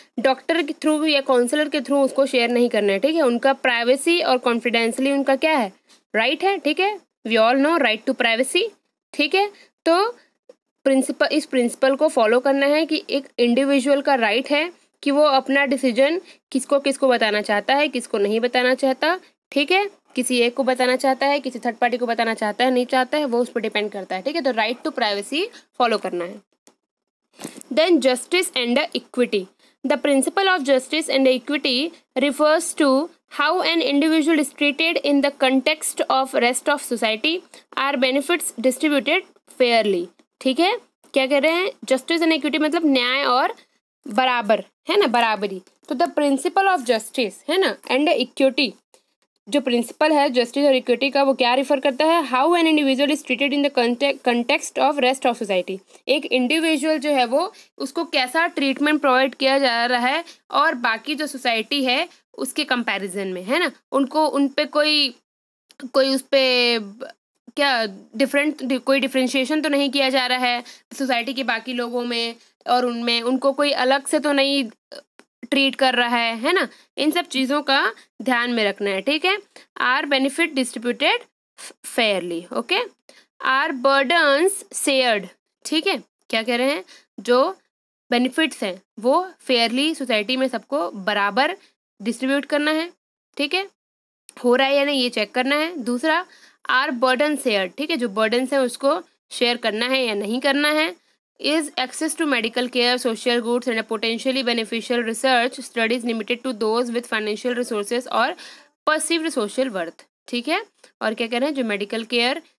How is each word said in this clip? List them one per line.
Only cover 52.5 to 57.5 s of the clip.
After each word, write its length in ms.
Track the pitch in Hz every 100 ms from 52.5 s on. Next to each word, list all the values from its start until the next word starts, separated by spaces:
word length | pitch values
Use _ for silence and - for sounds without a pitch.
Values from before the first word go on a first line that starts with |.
| 349 330 302
individual 360 | 277 262 285 302
is 140 | -
treated 220 | 254 277
in 160 | 285 285
the 40 | 277
conte-, 500 | 240 240 277 - -
context 500 | 240 240 294 - -
of 220 | 262 285
rest 260 | 254 254 254
of 160 | 240
society। 360 | 202 185 180 190 - - -
एक 180 | 196 -
इंडिविजुअल 720 | 254 247 311 320 311 311 311
जो 120 | 285
है 140 | 285
वो, 280 | 240 269 381